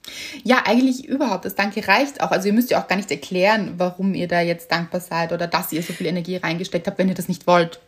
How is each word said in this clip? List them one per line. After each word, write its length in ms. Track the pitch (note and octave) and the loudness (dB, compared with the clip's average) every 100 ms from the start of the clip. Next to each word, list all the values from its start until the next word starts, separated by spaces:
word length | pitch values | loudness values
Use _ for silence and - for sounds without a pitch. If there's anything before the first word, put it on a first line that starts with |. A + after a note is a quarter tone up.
| - - - C#4+ | -18 -14 -12 -8
Ja, 200 | G#3 B3 - | 2 2 4
eigentlich 400 | A#3+ C4 B3+ - | 4 4 0 -4
überhaupt. 380 | C4+ C4+ F#3 - | -2 -2 -2 -4
Das 100 | - | -2
Danke 320 | G3+ G#3+ G3 | -2 -2 2
reicht 340 | G#3 C#4 - | 4 2 -2
auch. 80 | F3 | 0
Also 160 | F3 G3 | 0 2
ihr 60 | |
müsst 160 | G#3+ B3 | 2 4
ja 120 | - | 0
auch 40 | - | 0
gar 80 | - | -4
nicht 140 | - | -2
erklären, 680 | C#3+ - F3+ F#3+ A3 E3+ F3 | -6 -4 2 4 2 0 -2
warum 360 | F3+ F3+ F#3+ | -4 0 -2
ihr 140 | E3 F3 | 0 0
da 140 | F3 | 0
jetzt 300 | E3+ E3+ - | 0 -2 -2
dankbar 300 | E3+ E3+ F#3 | -2 -2 -6
seid 300 | - E3 E3+ | -4 -4 -2
oder 140 | F3 E3+ | -2 -2
dass 240 | E3 F3+ | -2 -2
ihr 100 | D3+ | -4
so 120 | F3 | -4
viel 120 | F3 E3+ | -4 -4
Energie 280 | F3 F3 F#3 | -2 -4 -4
reingesteckt 500 | E3 E3+ F3+ F3 G3 | -4 -4 -4 -4 -4
habt, 140 | F#3+ | 0
wenn 100 | F#3 | 0
ihr 60 | F#3 | 0
das 120 | F3+ | -4
nicht 200 | F3 - | 0 6
wollt. 320 | F3 E3+ - | 6 6 -2